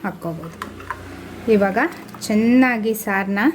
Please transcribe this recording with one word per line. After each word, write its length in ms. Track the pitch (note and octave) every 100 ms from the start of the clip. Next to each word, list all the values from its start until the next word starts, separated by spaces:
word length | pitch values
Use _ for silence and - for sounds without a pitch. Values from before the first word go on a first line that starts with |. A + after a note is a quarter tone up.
ಹಾಕ್ಕೋಬೋದು. 540 | G3+ E3+ E3 E3 E3 - - - - - - - - - -
ಇವಾಗ 260 | G#3+ G3 G3 D#4 - - -
ಚೆನ್ನಾಗಿ 720 | - G#3+ A3+ B3 B3+ A#3 G#3+
ಸಾರನ್ನ 460 | G#3+ - G3 G3 G3+ A#3